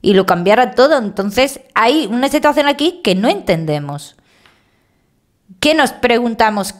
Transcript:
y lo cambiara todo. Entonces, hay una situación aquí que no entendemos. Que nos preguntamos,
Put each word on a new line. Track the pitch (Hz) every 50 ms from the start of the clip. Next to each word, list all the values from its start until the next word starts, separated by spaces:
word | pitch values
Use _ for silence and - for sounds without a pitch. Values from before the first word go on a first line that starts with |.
y | - 190 202
lo | 190 190
cambiara | 190 185 175 175 190 208 240 254 -
todo. | - - 247 294 320 269
Entonces, | 226 202 202 - 196 208 208 247 262 277 277 - - _ _
hay | - 220 233 285 320 294 185
una | 220 247 254 269
situación | 269 302 - 294 285 285 285
aquí | 285 285 285 285 339 359 - -
que | - 185
no | 185 208 269
entendemos. | 392 403 - - 180 160 160 156 151 147 143 143 143 143 - - _ _ _ _ _ _ _ _ _ _ _ _ _ _ _ _ _ _ _ _ _ _ _ _ _ _ _ _ - _
Que | - 302 320
nos | 320 277 -
preguntamos, | - - - 247 240 233 240 233 226 220 226 214 208 208 190 190 - -